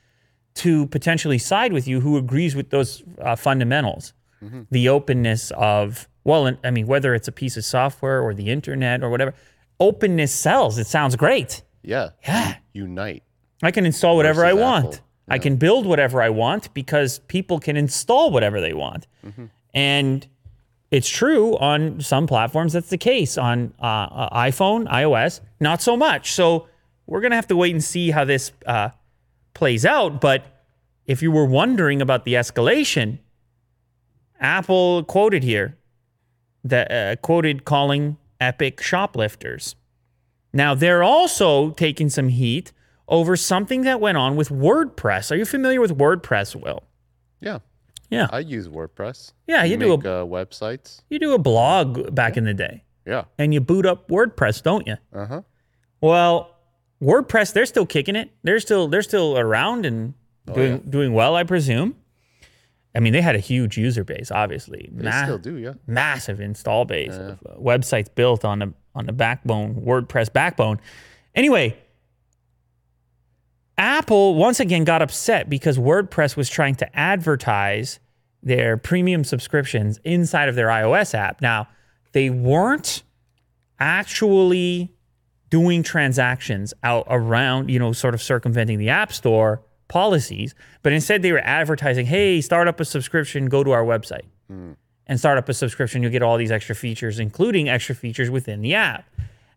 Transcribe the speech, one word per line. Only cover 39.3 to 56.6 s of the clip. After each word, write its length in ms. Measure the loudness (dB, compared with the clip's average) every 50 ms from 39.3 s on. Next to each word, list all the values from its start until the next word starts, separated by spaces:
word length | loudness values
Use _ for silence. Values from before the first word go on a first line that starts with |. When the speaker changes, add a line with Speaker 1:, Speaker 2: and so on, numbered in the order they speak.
| -4 -10 -14 -14 -12 -12 -12 -14 -14 _ _ _ _ _ _ _ _ _ _ _ _ _ _ _
Speaker 1:
Now, 220 | 0 0 2 2 2
they're 280 | 2 4 4 4 4
also 680 | 4 6 6 4 4 2 2 2 4 4 4 4 2 0
taking 400 | 0 -2 -2 -2 0 0 -2 -2
some 180 | 0 0 0 0
heat 440 | 0 0 0 0 -2 -4 -6 -10 _ _ _ _ _ _ -4 0
over 260 | 2 2 4 2 0
something 460 | 0 0 0 -2 -2 -2 -2 -2 0
that 160 | 0 0 0 2
went 200 | 0 0 2 2
on 180 | 0 0 0
with 140 | 0 -2 -2
WordPress. 800 | -2 2 4 4 4 4 2 -2 -4 -4 -2 -2 0 -2 -2 -2
Are 40 | -2
you 100 | -2 -2
familiar 340 | -2 -2 -2 0 0 2 2
with 160 | 2 2 2
WordPress, 580 | 2 4 4 2 0 0 -2 -2 -2 -2 -4 -8
Will? 280 | -12 -10 -10 -10 -10 _ _ _ _ _ _ _ _ _ _ _ -12
Speaker 2:
Yeah. 200 | -10 -10 -10 -10 -12 _ _ _ _ _ -20 -20 _ -6
Speaker 1:
Yeah. 160 | -4 -2 -2 -2
Speaker 2:
I 100 | -4 -6
use 280 | -8 -6 -8 -10 -10 -10
WordPress. 640 | -12 -12 -12 -12 _ -10 -10 -10 -12 -14 -20 -20 _ _ -4
Speaker 1:
Yeah, 180 | 0 2 2 2
Speaker 2:
You 60 | 2
Speaker 1:
you 40 | 2 2
do 140 | 2 2 2
a 20 |
Speaker 2:
make, 100 | 2 0
uh, 180 | -2 -4 -4 -6
websites. 760 | -6 -6 -8 -8 -8 -10 -10 -10 -10 -10 -10 _ -20 -20 -20 _ -8
Speaker 1:
You 100 | -6 -4
do 140 | 0 2
a 60 | 2 2
blog 760 | 4 4 4 4 4 4 4 2 2 0 -2 -6 -6 -4 -2
back 200 | 0 0 0 0
Speaker 2:
Yeah. 60 | 0
Speaker 1:
in 40 | -2
the 100 | -2 -2
day. 300 | -2 -4 -8 -8 -14 _ _ _ _ -10
Speaker 2:
Yeah. 180 | -6 -6 -6 -6 _ -6 -2
Speaker 1:
And 160 | 0 2 2
you 60 | 2
boot 240 | 2 2 2 2 2
up 220 | 2 0 0 _ -2
WordPress, 540 | 0 0 0 0 0 0 0 0 0 0
don't 240 | 0 0 0 0 -2
you? 100 | -6 -10 -10 _ _ -14
Speaker 2:
Uh-huh. 280 | -14 -12 -12 -12 -14 -14 _ _ _ _ _ _ _ _ _ _ 0
Speaker 1:
Well, 480 | 2 4 4 4 4 4 2 2 -2 -6 _ _